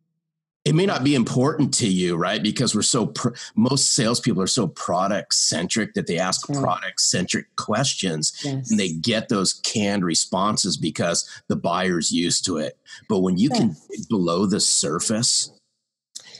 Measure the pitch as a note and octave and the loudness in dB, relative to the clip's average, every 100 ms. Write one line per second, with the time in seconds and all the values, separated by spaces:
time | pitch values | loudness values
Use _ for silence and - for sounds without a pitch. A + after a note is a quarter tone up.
0 | _ _ _ _ _ _ D3 D#3 G3+ D#3 | _ _ _ _ _ _ 0 2 2 2
1 | C3+ C#3 A2 A#2 C3+ D#3+ C3+ - G#2 F#2 | 2 2 2 2 2 2 0 2 2 2
2 | F2+ E2+ F2 A2 G#2+ G#2 A#2 G#2+ - B2 | 2 0 0 0 0 0 0 2 2 2
3 | G2 - A#2+ - - - B2 C#3+ - - | 0 -2 -4 -4 -4 0 2 4 2 2
4 | A2+ B2 A#2+ F#2 F#2 - F2+ - - F2+ | 2 0 0 0 0 0 -2 -4 -2 0
5 | G2 G2+ - - - - F#2 A#2 G#2 G2+ | 0 -2 -2 0 0 0 -2 -2 -2 -4
6 | E2+ E2+ F#2 - - C#3+ A2 F#2 F#2+ - | -2 -2 0 -2 -4 -2 0 -2 -4 -2
7 | - G2+ F2+ G2 - - - G#2+ C#3 - | 0 0 -2 -4 -6 -8 -2 0 0 -2
8 | F#3 D#3 D3+ - C#3+ C3+ B2 G#2+ F#2+ D#2+ | -2 -2 -4 -4 -6 -4 0 0 0 -2
9 | - A3 - G#2 F#2 - - A2 G2+ G2+ | 0 0 0 0 0 -2 -4 0 0 2
10 | F2+ E2 - F#2+ G2+ - G2 - E2 - | 0 0 0 0 2 0 -2 -2 -2 -2
11 | F2 E2+ - - - - F#2 F2 F#2 F2 | 0 -2 -4 -8 -6 -4 -2 0 0 0
12 | - E2+ F2 - - D#2+ C#2+ - - - | 0 0 0 0 -2 -2 -4 -8 -18 -16
13 | - G3+ F#2 F3+ A#3 A#3+ - - - - | -2 0 2 2 2 2 0 -2 -10 -14
14 | F2+ G#2+ E2+ E2+ G2+ F#2+ - - D2 E2+ | -4 0 2 2 2 2 2 0 0 -2
15 | - A2 B2+ - - - _ _ _ _ | -2 0 0 0 -4 -10 _ _ _ _
16 | _ - - | _ -20 -20